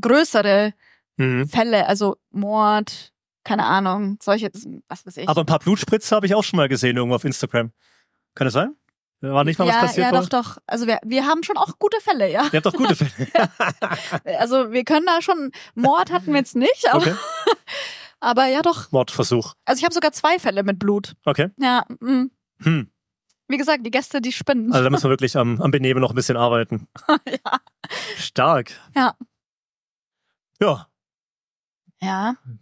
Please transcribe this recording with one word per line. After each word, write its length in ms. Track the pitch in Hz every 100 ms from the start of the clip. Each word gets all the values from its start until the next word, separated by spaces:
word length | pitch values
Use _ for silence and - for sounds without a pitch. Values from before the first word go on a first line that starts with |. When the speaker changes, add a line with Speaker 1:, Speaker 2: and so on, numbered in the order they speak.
Speaker 1:
größere 720 | 226 269 320 220 208 196 208 - _ _ _ -
Speaker 2:
Mhm. 300 | 131 123 143
Speaker 1:
Fälle, 380 | - 226 214 -
also 320 | 202 208 - _
Mord, 840 | - 202 214 214 214 208 - - _ _ _
keine 220 | - 214 120
Ahnung, 520 | 185 190 190 196 208
solche, 280 | - 208 208 202 - - -
was 160 | 180 -
weiß 120 | 160
ich. 120 | 170
Speaker 2:
Aber 120 | 160
ein 20 | 156
paar 120 | 160
Blutspritze 540 | - 208 - 214 - 214
habe 100 | 190
ich 80 |
auch 100 | 208
schon 140 | 202 180
mal 100 | 139
gesehen 300 | 131 123 123
irgendwo 180 | 120 123
auf 80 |
Instagram. 480 | 143 127 - 120 113 - _ _ _ _ _ -
Kann 80 | 131
das 60 |
sein? 220 | 120 214 302 _ _ _ _
War 240 | 135 139 143
nicht 120 | 165
mal 80 | 185
was 100 | 233
Speaker 1:
Ja, 40 |
Speaker 2:
passiert 280 | 262 - 247
Speaker 1:
ja, 40 |
Speaker 2:
war? 80 | -
Speaker 1:
doch, 40 | -
doch. 300 | 254 233 - -
Also 200 | 233 233
wir, 120 | 226 220
wir 200 | 254 269
haben 160 | 320
schon 120 | 339 -
auch 240 | 415 -
gute 220 | 415 427
Fälle, 280 | - 311 196
ja. 140 | 190 294
Speaker 2:
Ihr 60 | 156
habt 80 | 190
doch 80 |
gute 240 | 277 262 -
Fälle. 320 | 143 - 131
Speaker 1:
<laughs> 1080 | - 185 - 180 - 214 156 - 170 - 165
Also 340 | 233 262 233
wir 100 | 240
können 220 | 233 302 359
da 160 | 339
schon, 300 | 339 349 277 - -
Mord 380 | - 254 320 381
hatten 220 | 349 359
wir 60 | 285
jetzt 140 | 262 247
nicht, 320 | 269 539 -
aber, 40 | 294
Speaker 2:
Okay. 180 | 349 202 605 659 640 - -
Speaker 1:
<laughs> 520 | 571 - - - _
aber 280 | - 240 262
ja 140 | 262
doch. 300 | 339 330 -
Speaker 2:
Mordversuch. 600 | 139 123 - - 120 - -
Speaker 1:
Also 160 | - 262
ich 60 | 339
habe 80 |
sogar 180 | 339 311
zwei 260 | - 302 359
Fälle 260 | 254 196
mit 160 | 202 190
Blut. 340 | 202 208 202 -
Speaker 2:
Okay. 260 | - 139 165 -
Speaker 1:
Ja, 280 | 269 247 - 247
mm. 240 | 233 262 254 - _ _
Speaker 2:
Hm. 300 | 156 160 110 _ _ _ _ _ -
Speaker 1:
Wie 100 | 269
gesagt, 280 | 285 302 240
die 60 |
Gäste, 280 | 254 254 285
die 140 | 240
spinnen. 400 | - - 269 220
Speaker 2:
Also 100 | 135
da 60 | 127
müssen 140 | 135 135
wir 60 |
wirklich 260 | 131 127 143
am, 240 | 120 113
am 100 | 151
Benehmen 300 | 143 131 131
noch 80 | 127
ein 40 | 120
bisschen 200 | 120 120
arbeiten. 540 | 120 117 113 113 - - -
Speaker 1:
<laughs> 180 | 302 -
Ja. 340 | 254 - 262 - _ - - - -
Speaker 2:
Stark. 540 | - - 135 151 117 - - -
Speaker 1:
Ja. 180 | 254 - - _ _ _ _ _ _ _ _ _ _ _ _ _
Speaker 2:
Ja. 280 | 202 135 - _ _ _ _ _ _ _ _ _ _ _
Speaker 1:
Ja. 340 | 185 190 214 254 127 113